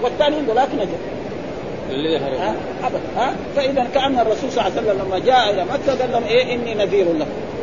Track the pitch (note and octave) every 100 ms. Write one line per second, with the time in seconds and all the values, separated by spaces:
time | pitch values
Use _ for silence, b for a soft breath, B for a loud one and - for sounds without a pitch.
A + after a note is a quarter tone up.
0 | A#3+ - D4 D4+ B3+ A3 C4+ C4 F3+ E3
1 | - - - - - - - - - C3+
2 | D#3+ D3+ C#3 C3 G3+ - - - B3+ F#3
3 | - G3 B3+ - - C#4 C4+ C4+ A#3+ C4+
4 | C4+ B3+ A3+ G#3 C4 B3 F#3+ A#3+ A3 G3
5 | F#3+ F#3 F3+ B3+ G#3+ F#3+ F3+ C4+ C#4 C4
6 | B3 A#3 G#3+ A#3 B3+ A#3+ A#3 G#3+ F#3+ G3
7 | F3 D#3+ C#3+ - - -